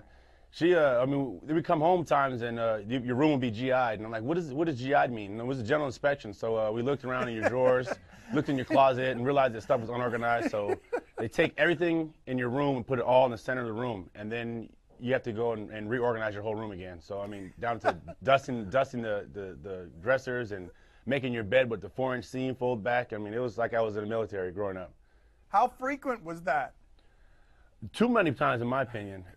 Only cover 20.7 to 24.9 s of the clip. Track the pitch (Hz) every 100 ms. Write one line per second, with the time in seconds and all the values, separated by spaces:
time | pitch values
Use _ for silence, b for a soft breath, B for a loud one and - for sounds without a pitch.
20.7 | b b b - 139 127 117 101 127 123
21.7 | 107 92 - 131 123 - 131 131 117 123
22.7 | 120 98 123 120 107 104 113 127 110 113
23.7 | 113 113 104 104 113 104 101 92 90 101
24.7 | 92 85